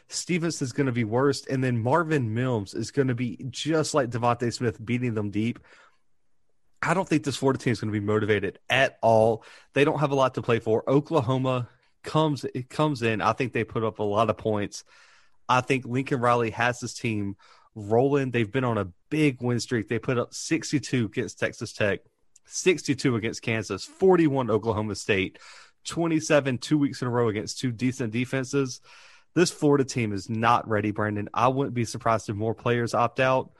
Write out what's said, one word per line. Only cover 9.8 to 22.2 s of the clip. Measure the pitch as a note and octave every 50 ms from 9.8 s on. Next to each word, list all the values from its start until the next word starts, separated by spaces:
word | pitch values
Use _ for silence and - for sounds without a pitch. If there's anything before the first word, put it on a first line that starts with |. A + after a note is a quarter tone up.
| C#3+
don't | D#3 D3 C#3
have | D3+ C#3
a | C#3
lot | C3+ C3 B2+ B2+
to | - -
play | - A#2+ A2+
for. | - A2+ A2 A2+ - -
Oklahoma | C3 D3 D3 - E3 D#3 B2 A#2 C3 C3 C3 C3 B2+ B2+ A#2+ - _ _ _ _ _ _ -
comes, | - - D#3 D#3 D#3 D3 B2 -
it | - - C3 B2 -
comes | - - D3+ D3+ D3 A#2
in. | A#2 A2+ A2 G2+
I | E2 G#2+ A2+
think | - C#3 A#2+
they | - A#2+ A2
put | - - A#2+ A2
up | A2 G2+ -
a | G#2+
lot | G#2 G2+ G#2+ A#2 A2
of | G#2 -
points. | - A2+ G#2+ G#2 G2+ F2+ - - - _ _ - - - _ _ _ _ _ _ _ -
I | B2 B2+
think | B2 - C#3 C3 B2
Lincoln | A#2 A#2+ C3 C3+ - C#3+ B2+
Riley | A#2 A#2+ A#2+ B2 A#2+ A2+
has | G2+ - A#2 B2 A#2+ -
this | - A#2+ -
team | - - A#2+ A2 G#2 G2+ G2+ G2 - _ - - _ _ _ -
rolling. | A2+ G#2 G2+ A2 A#2 B2+ C#3 C#3+ C#3+ C3+ B2+
They've | A#2 A#2+ A#2 G2
been | G2 C3 C3
on | B2 A2+ G#2+
a | G2 F#2 - _ _ -
big | - D#3 D3+ D3 B2+ B2
win | A#2+ B2 B2 A#2
streak. | - - B2+ A#2 G2+ -
They | B2 A2
put | - - A2+ A#2
up | - - -
sixty-two | - - - E3 D#3+ D#3+ - - C#3+ - - - B2+ A#2
against | G2 - B2+ A2 F2 - -
Texas | - - - - A#2+ A2 -
Tech, | - A2 G#2 G2 - _ _ _ _